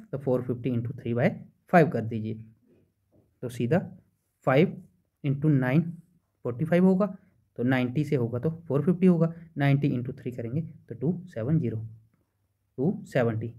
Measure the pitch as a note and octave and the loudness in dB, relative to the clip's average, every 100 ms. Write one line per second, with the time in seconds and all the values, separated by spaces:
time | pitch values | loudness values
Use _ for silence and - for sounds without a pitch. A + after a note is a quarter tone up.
0 | - C3 C3+ B2+ B2 B2 C3 A#2+ A#2 - | -10 -8 -2 -2 -2 -4 -2 -4 -4 -8
1 | A2+ A#2+ D3 - - _ _ F3+ C#3+ A#2 | -4 0 0 -2 -12 _ _ 4 4 2
2 | A2 A2+ A2 A2+ - _ _ _ _ _ | -4 -6 -6 -8 -14 _ _ _ _ _
3 | _ _ _ _ B2 - A#2+ E3+ - - | _ _ _ _ -10 -4 0 0 0 -12
4 | _ _ _ _ - C3 F#3+ - - _ | _ _ _ _ 2 4 4 0 -16 _
5 | _ _ D3 C#3 D#3 C3+ B2+ D3 E3 - | _ _ -4 0 2 2 4 2 0 -4
6 | - _ _ _ - A#2+ D#3+ F3 F#3+ F#3+ | -18 _ _ _ -8 -4 0 4 4 4
7 | G3+ - _ _ _ - B2 C3 B2 B2+ | 0 -4 _ _ _ -4 0 2 0 -2
8 | C#3+ D3 A#2 A#2+ D#3 E3 - C#3 C#3+ F3+ | 0 0 -2 -2 -4 -6 -4 -2 0 2
9 | F#3 E3+ D#3+ - - - C#3 C#3 C#3+ B2+ | 4 4 2 -2 -12 0 2 4 2 -2
10 | A#2+ - C3 A#2+ A#2 C#3+ E3 - - A2+ | -4 -8 -10 -8 -6 -6 -8 -12 -16 -6
11 | C3+ F3+ - A2+ A2+ D#3 A#2+ A2 - - | -4 -4 -6 -6 0 0 0 -4 -8 -14
12 | _ _ _ _ _ _ _ - D3 - | _ _ _ _ _ _ _ -4 -2 -2
13 | - C#3+ A#2 A2 A#2 | -4 0 0 -2 -6